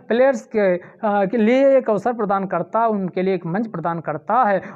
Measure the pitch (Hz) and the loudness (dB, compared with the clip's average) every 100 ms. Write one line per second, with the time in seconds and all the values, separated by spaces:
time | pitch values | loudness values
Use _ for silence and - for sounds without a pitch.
0 | - 226 269 233 - 220 196 175 - - | -2 2 2 2 -4 0 0 0 -4 -6
1 | 220 202 196 240 214 254 277 269 233 202 | -2 0 0 2 2 4 4 4 2 0
2 | 240 233 202 196 190 175 165 220 233 214 | -2 -2 -2 -2 -2 -4 -4 0 0 0
3 | 185 185 185 185 175 185 226 175 170 170 | -4 -2 -2 -2 -4 -6 -6 -6 -6 -6
4 | 160 147 - 226 220 190 - | -6 -8 -2 0 2 0 -4